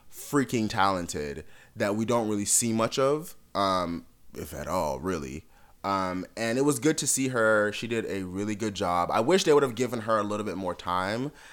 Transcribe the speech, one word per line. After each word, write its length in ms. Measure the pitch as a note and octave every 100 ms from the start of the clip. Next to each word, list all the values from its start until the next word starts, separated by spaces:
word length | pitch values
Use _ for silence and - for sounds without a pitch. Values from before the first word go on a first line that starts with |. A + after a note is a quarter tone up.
| -
freaking 560 | - - C#3+ B2+ A#2+ G#2+
talented 760 | G#2+ G2 F#2+ D#2+ D#2 D2 C#2+ - - - A2
that 200 | G#2 G#2+
we 100 | A2+
don't 240 | A#2+ G#2+
really 160 | G#2 G#2
see 260 | - A#2
much 260 | A2+ A2+ -
of, 360 | C3+ D3+ E3+ - - -
um, 500 | G2 F#2 E2+ E2+ - - - -
if 180 | -
at 140 | C#2+ D2
all, 320 | F2+ D2+ C2
really. 460 | F2 E2+ C2+ D2 - - - -
Um, 420 | G2 G2 F#2 F2+ - -
and 200 | A2+ B2
it 40 |
was 180 | D3 B2+
good 180 | D#3 D#3
to 80 | C#3+
see 220 | - C3
her. 420 | B2 A2 G#2+ G#2
She 140 | G#2 A#2
did 180 | A#2 -
a 180 | G2
really 320 | F2+ F#2+ G#2 G#2
good 200 | A2 G2
job. 340 | F#2 F2 F2
I 80 | G#2+
wish 220 | A#2+ F#3
they 100 | E3+
would 100 | D3
have 120 | C#3 A2+
given 260 | B2 A#2+
her 160 | A2 A2
a 60 |
little 220 | G#2 G#2 G#2
bit 100 | F2+
more 180 | F2+ F2
time. 560 | F#2 F2+ F#2+ A2+ C#3 - -